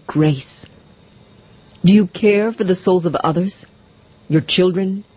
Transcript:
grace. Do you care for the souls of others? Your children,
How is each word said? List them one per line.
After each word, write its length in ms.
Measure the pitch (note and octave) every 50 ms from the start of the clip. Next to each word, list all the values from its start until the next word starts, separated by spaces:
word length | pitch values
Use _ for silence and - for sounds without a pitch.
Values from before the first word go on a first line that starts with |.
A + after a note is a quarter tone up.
| _
grace. 600 | - - D3+ D#3 D#3 C#3 C3+ - - - - - - _ - _ _ - _ _ _ _ - _ _ - - _ _ - - _ _ - - -
Do 60 | F3
you 160 | G#3 G#3+ G3
care 440 | F3+ - - A3+ G#3 G3+ G3+ G#3+ A3+ A3
for 100 | - G#3+
the 120 | F3+ F#3
souls 300 | - - G3+ F#3 F3+ E3
of 100 | E3+ C#3
others? 380 | - - D#3 D3+ E3+ F#3 G3+ - - - _ _ _ _ _ _ _ _ _ _ _ _ -
Your 120 | D3+ D#3 D3+
children, 600 | - - F#3+ F#3 F#3 E3 F#3+ F#3+ F#3+ F#3+ G3+ - _ _